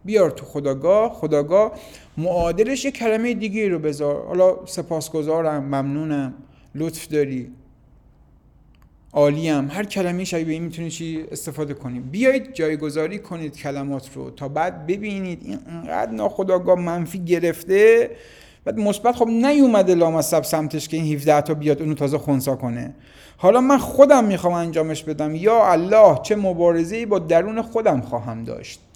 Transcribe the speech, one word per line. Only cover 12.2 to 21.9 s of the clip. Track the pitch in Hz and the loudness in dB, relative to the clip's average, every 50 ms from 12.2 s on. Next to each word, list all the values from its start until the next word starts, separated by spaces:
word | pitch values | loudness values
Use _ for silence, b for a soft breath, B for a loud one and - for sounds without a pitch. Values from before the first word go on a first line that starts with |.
| 254 262 269 269 - - - | 2 2 2 0 -4 -8 -6
جایگذاری | - 160 156 156 147 156 151 139 156 156 165 202 202 | -4 -2 -2 -2 -4 -6 -6 -4 -4 -4 -4 -6 -10
کنید | 202 - 175 165 160 147 139 | -12 -12 -12 -10 -10 -12 -12
کلمات | - - 143 139 139 139 143 139 131 135 - - | -10 -10 -10 -8 -8 -8 -8 -8 -10 -10 -14 -16
رو | 135 131 131 | -14 -14 -14
تا | 127 - 143 | -14 -12 -12
بعد | 139 147 156 165 185 175 170 151 | -8 -4 -4 -4 -4 -4 -8 -6
ببینید | 160 190 202 214 214 202 196 190 180 170 - - | -6 -6 -4 -4 -8 -6 -6 -6 -8 -8 -10 -12
این | - - - - | -12 -14 -14 -14
انقدر | - 170 165 170 156 160 185 226 226 | -14 -16 -14 -10 -6 -4 -4 -4 -4
ناخودآگاه | 226 220 208 202 - - 190 190 185 180 180 180 180 180 | -4 -4 -4 -4 -2 -2 0 0 0 0 2 2 2 2
منفی | 175 170 170 175 170 151 - 190 | 2 -4 -4 -4 -6 -6 -8 -8
گرفته، | 175 165 175 170 170 170 160 - - - 190 196 214 220 226 233 233 - B B B B B B B B B B B | -2 0 0 0 0 -2 -2 -4 -2 0 4 6 8 8 6 6 2 -2 B B B B B B B B B B B
بعد | - 214 220 | -6 -4 -2
مثبت | 208 208 202 202 - 240 247 | -2 -2 -2 0 0 0 2
خب | 247 233 | 2 0
نیومده | 226 226 226 247 277 294 294 277 247 220 202 190 180 180 | 0 2 2 2 4 6 6 6 6 6 4 4 4 4
لامصب | 170 170 165 160 160 143 - 170 156 143 | 4 4 2 2 0 0 2 0 0 0
سمتش | - - 156 156 147 160 151 147 | 0 -2 -2 -2 -4 -6 -8 -8
که | - 160 | -6 -6
این | 160 160 151 151 | -4 -2 -2 -4
هفده | 143 139 151 151 151 | 0 2 2 2 2
تا | 147 165 156 | 2 0 -6
بیاد | 151 147 151 147 147 | -2 0 0 0 0
اونو | 160 156 | -2 -4